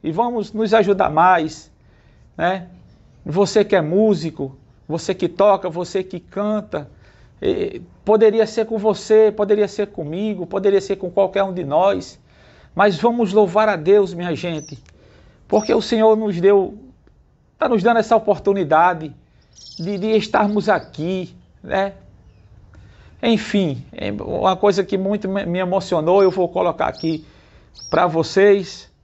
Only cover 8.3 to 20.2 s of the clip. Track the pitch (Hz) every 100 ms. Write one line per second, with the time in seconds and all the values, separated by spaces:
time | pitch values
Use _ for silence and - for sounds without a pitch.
8.3 | 220 214 233 220 220 214 202 - 220 214
9.3 | 214 208 214 202 - 202 - 147 170 214
10.3 | 190 175 190 196 196 196 190 180 190 190
11.3 | 196 196 180 143 151 190 190 - - _
12.3 | _ _ _ _ - 208 160 233 240 208
13.3 | 202 196 190 214 185 156 208 185 170 175
14.3 | 151 175 156 147 131 - _ _ - -
15.3 | _ _ 208 214 233 208 226 220 220 214
16.3 | 175 190 202 185 208 - _ _ _ _
17.3 | _ _ _ 294 226 202 233 220 226 220
18.3 | 190 196 196 156 156 175 170 160 - _
19.3 | _ _ _ - - 170 202 214 220